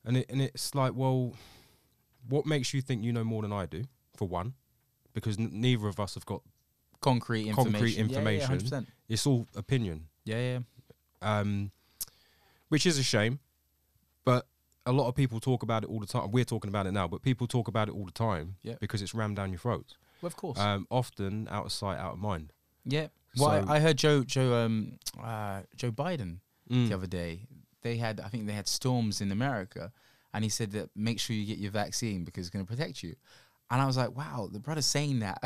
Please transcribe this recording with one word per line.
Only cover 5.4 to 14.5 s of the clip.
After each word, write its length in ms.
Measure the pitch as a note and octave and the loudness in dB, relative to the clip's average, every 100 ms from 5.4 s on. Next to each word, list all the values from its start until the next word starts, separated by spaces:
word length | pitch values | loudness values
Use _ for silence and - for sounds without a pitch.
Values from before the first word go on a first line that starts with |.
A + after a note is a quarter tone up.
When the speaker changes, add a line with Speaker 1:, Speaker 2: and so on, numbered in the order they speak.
| A2+ | -2
Speaker 1:
neither 340 | F2 B2+ B2 G#2 | 2 2 2 0
of 100 | G2 | -2
us 140 | G2+ | -4
have 120 | - - | -6 -8
got 160 | G2+ - _ _ _ _ - | -8 -10 _ _ _ _ -2
Speaker 2:
Concrete 500 | C#3+ B2 - A2+ G#2+ | 2 2 2 -2 0
Speaker 1:
concrete 440 | A2 A#2 G#2 A#2 G#2+ | 4 4 4 2 4
Speaker 2:
information. 20 | |
Yeah, 40 | |
yeah, 160 | A2 - | 2 2
Speaker 1:
information. 280 | G#2+ G#2 B2+ | 2 2 2
Speaker 2:
hundred 140 | - | 0
percent. 240 | A2+ C#3 - - - | 0 -4 -6 -12 -4
Speaker 1:
It's 180 | A2 B2 | 0 4
all 200 | B2 A2+ | 2 2
opinion. 540 | A#2+ G2 C3 G#2 D#2 D#2+ _ | -8 0 0 0 -4 -10 _
Speaker 2:
Yeah, 340 | - A2+ B2 B2+ | -6 -2 -2 -4
yeah. 0 | A#2+ _ - - _ - | -6 _ -20 -20 _ -6
Speaker 1:
Um, 480 | G#2 G#2+ G2+ G2+ G2+ - _ - - _ _ _ _ _ - | 0 2 2 0 -2 -8 _ -14 -14 _ _ _ _ _ 0
which 160 | D3+ | 4
is 140 | F3+ D3 | 4 4
a 40 | |
shame, 360 | B2+ A#2 G#2+ C#3 _ _ _ _ _ _ _ _ | 4 4 4 0 _ _ _ _ _ _ _ _
but 220 | - B2 - | 4 4 2